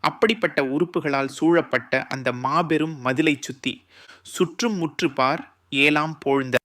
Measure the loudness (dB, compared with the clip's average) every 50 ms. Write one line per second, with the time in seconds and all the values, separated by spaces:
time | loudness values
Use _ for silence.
0 | 0 -2 0 2 2 2 2 0 -2 0 0 0 0 0 0 0 -2 0 -2 -2
1 | -2 0 0 0 -2 -2 -2 0 2 4 4 4 2 2 -2 -2 -2 0 -2 -2
2 | -2 -4 -8 -4 -2 -4 -4 -2 -4 0 2 2 2 2 2 0 0 -2 -4 -4
3 | -2 -2 0 2 2 2 0 0 -6 -12 -12 -8 -8 -8 -8 -8 _ _ _ -20
4 | -20 -20 -20 -20 _ -16 -2 -2 -2 -2 0 -4 -2 -2 0 -2 -4 -4 -4 -2
5 | -4 -2 0 0 0 0 0 -4 -8 -16 _ _ _ _ 0 2 4 4 4 2
6 | 0 -2 -6 -4 0 0 0 2 0 0 -2 -2